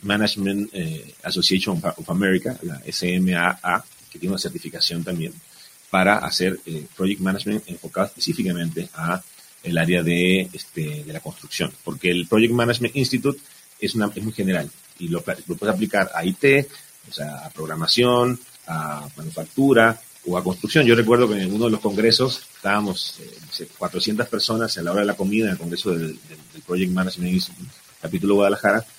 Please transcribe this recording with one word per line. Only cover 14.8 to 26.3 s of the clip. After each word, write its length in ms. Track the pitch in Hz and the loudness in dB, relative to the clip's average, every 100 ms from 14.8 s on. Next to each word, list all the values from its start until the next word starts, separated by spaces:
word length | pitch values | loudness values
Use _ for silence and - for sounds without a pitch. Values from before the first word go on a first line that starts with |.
| - - | -20 -12
y 100 | 87 | -4
lo, 160 | - - - - | -4 -4 -8 -8
lo 100 | 170 | -4
puedes 180 | 208 | -2
aplicar 360 | 190 214 - - | 0 0 0 0
a 100 | - | -2
I 100 | 175 | -4
T, 340 | 185 143 139 139 - - - - | 2 4 4 2 -10 -20 -20 -18
o 20 | |
sea, 260 | - 73 71 | -12 -10 -10
a 120 | 78 | -14
programación, 880 | - 80 80 80 113 123 123 123 123 - - - | -12 -8 -4 0 4 6 6 4 0 -8 -20 -8
a 420 | 82 78 73 71 - | -6 -6 -8 -12 -12
manufactura 800 | 80 80 78 - 139 120 113 113 - - - | -12 -10 -8 2 4 8 6 4 -10 -14 -4
o 100 | 90 | -2
a 80 | |
construcción. 400 | 92 92 104 156 | -2 -2 0 4
Yo 100 | 127 | 6
recuerdo 320 | 117 110 120 123 | 6 6 6 6
que 120 | 104 | 2
en 120 | 95 | 0
uno 120 | 104 | 0
de 60 | 117 | 2
los 100 | 107 | 2
congresos 640 | 107 98 113 110 127 123 - - | 0 2 4 4 2 -2 -12 -8
estábamos, 600 | 98 104 104 90 - - | 0 0 0 -4 -8 -12
eh, 100 | 80 - - | -18 -20 -16
no 60 | |
sé, 140 | - 85 - | -14 -14 -8
cuatrocientas 500 | - - - 107 113 | -6 -4 -2 -2 -2
personas 480 | 107 - 113 113 - | -2 -2 0 -2 -2
a 60 | |
la 100 | 85 | -2
hora 80 | 95 | 0
de 60 | 104 | 0
la 100 | 101 | 0
comida 300 | 98 107 107 | 0 2 0
en 60 | |
el 60 | 90 | -2
congreso 320 | 85 85 104 | -4 -6 -2
del, 100 | 85 80 | -2 -4
del, 300 | 76 - | -8 -18